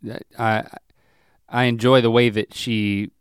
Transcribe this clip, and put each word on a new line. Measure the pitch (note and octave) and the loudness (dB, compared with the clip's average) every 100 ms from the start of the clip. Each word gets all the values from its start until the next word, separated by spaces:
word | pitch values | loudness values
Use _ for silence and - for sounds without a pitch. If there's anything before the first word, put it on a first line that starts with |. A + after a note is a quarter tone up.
| - - - - | -16 -16 -16 -6
I, | A2+ A2 - - - _ _ _ _ _ _ | -2 -2 -4 -14 -20 _ _ _ _ _ _
I | A#2+ B2 | -2 -2
enjoy | A#2 A#2+ C3 | 0 4 4
the | A#2 | 4
way | A#2 A#2+ | 2 2
that | G#2+ - | 0 -6
she, | - - A2 G#2 G2+ G#2 _ | -8 -6 -2 -2 -4 -6 _